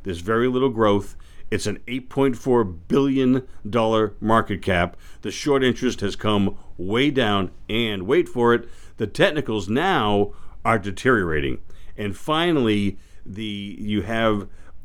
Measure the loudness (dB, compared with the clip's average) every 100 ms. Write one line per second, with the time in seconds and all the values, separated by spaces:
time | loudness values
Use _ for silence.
0 | -8 -6 -2 0 2 2 2 4 4 4
1 | 0 -10 -14 -12 -4 -2 -2 -6 -6 -8
2 | -4 0 2 2 2 2 2 -4 0 2
3 | 4 4 4 2 0 -8 -2 2 4 4
4 | 2 0 2 4 4 -2 0 2 2 -2
5 | -16 -12 -10 -4 2 4 4 2 -2 -2
6 | -4 -2 0 2 2 0 -8 -8 -2 2
7 | 2 2 2 2 -2 -6 -4 -2 0 -2
8 | 0 0 0 2 4 4 0 -14 -14 -8
9 | -4 2 2 2 -2 -4 -2 0 2 2
10 | 2 2 0 -4 -10 -4 0 0 0 -2
11 | 2 2 2 0 -2 -4 -6 -10 -10 -6
12 | -6 -6 -2 0 2 2 4 2 0 -2
13 | -10 -14 -12 -8 -8 -8 -10 -8 -2 -2
14 | 0 0 2 0 -2 -12 -14 -14